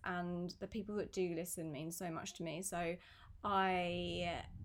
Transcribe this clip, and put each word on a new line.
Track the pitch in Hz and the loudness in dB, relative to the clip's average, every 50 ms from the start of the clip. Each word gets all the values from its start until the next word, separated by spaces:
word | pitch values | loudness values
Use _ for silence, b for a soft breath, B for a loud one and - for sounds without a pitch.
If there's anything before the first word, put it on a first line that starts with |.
| - | -2
and | - 180 180 175 175 175 175 175 175 - - | 0 0 0 2 0 0 0 -2 -2 -4 -6
the | 202 | -6
people | 196 - 226 196 208 208 | -4 -4 -4 -4 -2 0
that | 208 - - - | 0 0 0 2
do | 190 180 175 170 | 2 2 2 2
listen | 160 180 180 - 185 160 160 | 0 -2 -2 -4 -4 -2 -2
mean | 147 131 156 165 170 | -2 -2 -4 -4 -4
so | - 190 175 | -4 -4 -2
much | 160 160 - - - | -2 -2 -4 -6 -6
to | - 180 | -4 -4
me." | 165 151 165 185 | -4 -2 -2 -2
So | - - 170 175 165 175 175 B B B B B B B - - | -2 0 0 0 0 0 -2 B B B B B B B -4 0
I, | 208 202 190 190 190 185 180 180 175 175 175 175 175 175 175 175 175 165 127 - - - - | 4 6 6 6 6 6 4 4 2 2 0 0 0 0 0 0 0 0 -2 -4 -6 -10 -10